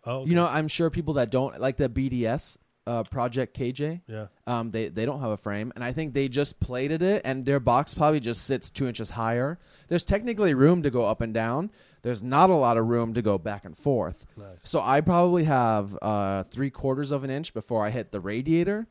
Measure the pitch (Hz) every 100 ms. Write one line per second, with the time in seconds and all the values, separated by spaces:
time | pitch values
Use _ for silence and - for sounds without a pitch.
0 | - 131 143 170 175 139 156 - 170 170
1 | 156 143 117 127 131 - 131 - 135 120
2 | 135 123 113 127 - - _ _ - 117
3 | 107 139 123 123 123 - 123 120 147 175
4 | - 107 107 _ - 120 113 110 107 98
5 | 117 143 127 104 - 101 117 117 123 127
6 | 156 131 135 127 143 - - 127 139 160
7 | 185 208 - 135 127 139 127 123 147 -
8 | 151 156 113 117 - 131 - - 131 113
9 | 110 120 113 120 135 175 _ _ _ 175
10 | - 202 240 214 196 135 143 180 143 120
11 | 107 110 113 110 113 131 202 _ _ _
12 | 120 117 120 139 185 175 127 113 113 120
13 | 117 113 107 98 82 101 90 78 143 127
14 | 85 90 - - 101 90 - 165 104 139
15 | 156 175 180 175 156 135 117 107 101 101
16 | 107 104 98 98 92 - 135 - 139 131
17 | 143 143 135 135 160 117 - 113 107 123
18 | 101 101 90 110 135 165 175 208 226